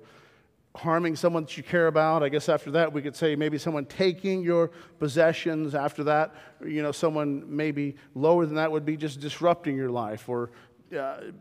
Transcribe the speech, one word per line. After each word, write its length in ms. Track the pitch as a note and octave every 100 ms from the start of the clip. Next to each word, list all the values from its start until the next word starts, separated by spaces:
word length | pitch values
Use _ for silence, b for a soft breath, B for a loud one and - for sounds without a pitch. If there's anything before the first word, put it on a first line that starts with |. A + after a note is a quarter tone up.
| B B B B B _ _ -
harming 400 | E3 E3 E3+ D#3
someone 260 | F3 E3+
that 140 | D3+ -
you 80 |
care 240 | - F3 E3
about. 340 | D#3 D#3 D#3+
I 60 | C#3+
guess 200 | D3 -
after 220 | D3+ -
that 200 | D3+ D#3+
we 100 | D3
could 140 | C#3+ C3
say 180 | D#3+
maybe 240 | D3 D#3 D3
someone 260 | E3+ D3+ C#3
taking 560 | - F#3+ F3 G3 F#3+
your 260 | E3+ E3+ E3 B B -
possessions. 760 | D3+ C#3 E3 D#3+ E3+ D#3+ D3+
After 300 | C#3+ C#3 -
that, 300 | D3 D3+ D#3 B B -
you 180 | D#3 D3+
know, 100 | D3
someone 520 | C#3+ E3 D3+ D3 C#3 C#3+
maybe 480 | D3 D#3 C#3+ C#3+ C#3 B
lower 320 | C3 D3+ F3 D#3+
than 80 | D3+
that 140 | D#3+
would 140 | D#3
be 120 | D3 D#3
just 220 | D3+ C3+
disrupting 580 | C#3+ - E3+ E3+ D#3 C3+
your 140 | C3
life 380 | A#2+ A2 G#2+ -
or, 220 | B2 A#2+ B B _ _ E3
uh, 260 | C3+ - - -